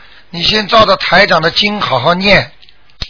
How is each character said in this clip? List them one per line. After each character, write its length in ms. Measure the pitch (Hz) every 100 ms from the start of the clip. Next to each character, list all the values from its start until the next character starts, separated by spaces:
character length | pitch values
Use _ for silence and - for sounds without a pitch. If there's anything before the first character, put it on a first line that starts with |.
| - - -
你 140 | 170
先 240 | 165 214 196
照 180 | 226 208
着 80 | 190
台 280 | - 175 202
长 160 | 175
的 80 | 165
经 280 | - 208 208
好 200 | 160 127
好 140 | 139
念， 380 | 175 196 180 123 - - - - -